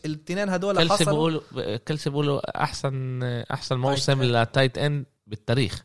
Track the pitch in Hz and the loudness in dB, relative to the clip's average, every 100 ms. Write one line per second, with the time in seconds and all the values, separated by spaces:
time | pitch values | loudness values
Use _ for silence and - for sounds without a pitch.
0 | 156 151 - 180 202 180 196 190 165 196 | -6 -8 -6 -2 0 0 2 2 4 4
1 | 151 151 165 160 - 131 - 113 - 151 | 4 2 2 0 -6 -6 -4 -4 -4 -4
2 | 147 143 147 143 - - 147 - 135 135 | -2 0 0 0 -2 -2 -4 -2 -4 -4
3 | 131 127 123 120 - 147 - 127 131 139 | -4 -4 -4 -4 -4 -6 -2 0 2 2
4 | 143 135 123 120 117 135 131 - 147 143 | 2 2 4 2 2 4 2 2 0 -2
5 | 131 _ - 104 - 120 120 - | -6 _ -14 -8 0 0 0 -4